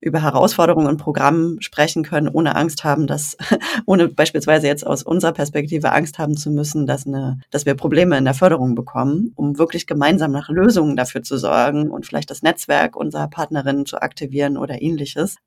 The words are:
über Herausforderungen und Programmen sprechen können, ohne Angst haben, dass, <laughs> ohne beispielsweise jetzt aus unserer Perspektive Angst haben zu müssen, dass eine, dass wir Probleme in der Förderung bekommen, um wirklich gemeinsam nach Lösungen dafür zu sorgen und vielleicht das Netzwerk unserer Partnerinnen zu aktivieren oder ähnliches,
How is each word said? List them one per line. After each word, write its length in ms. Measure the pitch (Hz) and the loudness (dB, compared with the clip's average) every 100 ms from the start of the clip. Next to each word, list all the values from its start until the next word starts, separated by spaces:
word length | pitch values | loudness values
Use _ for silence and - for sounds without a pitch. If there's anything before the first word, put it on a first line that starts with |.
über 200 | - 156 | -4 0
Herausforderungen 640 | 156 127 190 - 170 170 147 | 0 4 2 4 2 4 2
und 100 | 151 | 0
Programmen 640 | - 147 139 165 170 165 | -2 2 2 2 0 -4
sprechen 420 | - - 151 165 | -8 0 0 0
können, 260 | 147 151 147 | -2 0 0
ohne 260 | 151 156 - | 0 0 2
Angst 280 | 165 143 | -2 -2
haben, 220 | 156 143 143 | -2 0 0
dass, 280 | 147 - - | -2 -6 -8
<laughs> 460 | - - - 277 - | -4 -2 -2 -6 2
ohne 220 | 190 170 | 2 2
beispielsweise 600 | - 151 147 147 156 143 | 2 0 2 2 4 4
jetzt 180 | 143 143 | -2 -2
aus 180 | 139 | -4
unserer 300 | - 175 165 | -2 0 0
Perspektive 580 | 165 147 147 147 160 165 | 0 -2 -2 -4 -2 2
Angst 280 | 147 160 - | 2 0 -4
haben 180 | 151 147 | -4 -2
zu 140 | 147 | -2
müssen, 360 | 147 147 156 135 | -2 -2 -2 -2
dass 180 | 135 139 | -2 -4
eine, 340 | 135 131 131 - | -6 -4 -6 -6
dass 140 | 147 147 | -4 -2
wir 100 | 135 | -2
Probleme 420 | 151 143 180 139 | 2 4 4 4
in 80 | 131 | 2
der 80 | |
Förderung 420 | 131 185 156 127 120 | 4 4 4 0 0
bekommen, 580 | - 123 131 160 233 - | -4 -2 0 0 -2 -2
um 220 | 143 143 | -2 2
wirklich 300 | 165 170 - | 0 0 -4
gemeinsam 440 | 147 143 175 151 | 0 4 4 2
nach 180 | 139 147 | -2 -2
Lösungen 460 | 165 208 202 151 127 | 4 4 6 2 0
dafür 260 | 127 127 | -2 -4
zu 160 | - 135 | -6 -4
sorgen 520 | - 78 123 147 151 | 2 2 2 0 -2
und 140 | - - | -4 -8
vielleicht 240 | 147 147 | -8 -8
das 120 | 147 | -2
Netzwerk 540 | 160 170 - 147 156 - | -2 -2 0 0 0 -2
unserer 320 | 151 147 147 | -6 -4 -6
Partnerinnen 580 | 165 151 151 139 139 139 | -6 -4 -2 -2 -2 -4
zu 160 | - | -6
aktivieren 560 | 147 - 139 135 143 139 | -6 -8 -6 -2 -2 -2
oder 240 | 139 - | -6 -4
ähnliches, 540 | 160 156 139 - 190 - | -4 -4 -6 -4 -6 -6